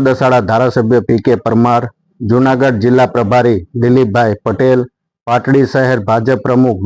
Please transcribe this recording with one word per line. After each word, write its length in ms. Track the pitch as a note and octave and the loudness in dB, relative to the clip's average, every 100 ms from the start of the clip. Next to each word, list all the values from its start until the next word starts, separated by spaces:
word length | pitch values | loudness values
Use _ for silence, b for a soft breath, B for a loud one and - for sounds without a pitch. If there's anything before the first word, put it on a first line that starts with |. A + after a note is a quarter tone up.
| C3+ | 0
દસાડા 400 | B2+ C3 B2+ G2+ | 0 0 0 0
ધારાસભ્ય 520 | A2+ B2+ B2 A2 A#2+ G#2 | 0 0 0 0 0 0
પી 120 | A#2 C3+ | -2 0
કે 100 | A#2 | -2
પરમાર, 380 | A2+ A2+ A#2+ A#2+ A#2+ - _ _ G#2 | 0 0 2 0 -4 -14 _ _ -2
જૂનાગઢ 500 | A#2+ C3+ C3 C3+ A#2 | 0 2 0 0 0
જિલ્લા 240 | A#2+ B2+ B2+ | 0 2 2
પ્રભારી 440 | B2 G#2 B2 A#2+ G#2 F2 A#2+ | 0 0 0 2 -2 -4 -4
દિલીપભાઈ 580 | A#2+ B2+ A#2+ G#2 A#2 G2+ | 0 2 2 0 -2 -2
પટેલ, 420 | A#2 G2+ C3 B2+ A#2+ _ _ _ - | -6 -2 2 0 -2 _ _ _ -4
પાટડી 400 | B2 C3+ C#3 C3 | -2 0 0 0
શહેર 260 | C3+ B2+ B2 G2+ | 0 0 -2 -2
ભાજપ 340 | A2+ A2+ B2+ - | -2 0 -2 0
પ્રમુખ 340 | B2+ B2+ G2 | 0 0 0